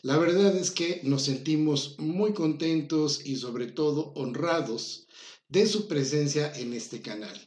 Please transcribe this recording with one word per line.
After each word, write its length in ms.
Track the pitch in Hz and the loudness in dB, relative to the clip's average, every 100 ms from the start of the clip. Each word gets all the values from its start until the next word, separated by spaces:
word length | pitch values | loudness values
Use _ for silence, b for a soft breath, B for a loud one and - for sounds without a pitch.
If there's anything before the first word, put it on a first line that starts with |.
La 160 | 131 151 | 2 4
verdad 380 | 170 185 202 185 | 4 6 4 4
es 160 | 175 | -2
que 300 | - 170 175 | -2 -2 -2
nos 200 | 135 139 | 0 0
sentimos 760 | 139 127 160 156 151 139 - - | 0 -2 0 2 4 2 -2 -4
muy 320 | 156 180 214 | -2 2 0
contentos 920 | 202 160 143 160 160 143 156 151 - 139 | 2 0 0 0 0 0 0 2 -2 -4
y 100 | 131 | -6
sobre 320 | 123 120 120 | -4 -6 -6
todo 460 | - 151 143 156 | 0 0 0 -4
honrados 960 | 147 120 120 170 165 131 113 - - B B B B _ | -6 -6 -2 0 0 0 -6 -8 -12 B B B B _
de 160 | 165 220 | 4 4
su 240 | 208 202 | 2 0
presencia 640 | 151 135 147 147 147 147 123 | 0 2 0 2 0 -2 -4
en 140 | 120 | -8
este 300 | 120 - 113 | -8 -10 -12
canal. 360 | 113 107 107 104 | -10 -12 -12 -16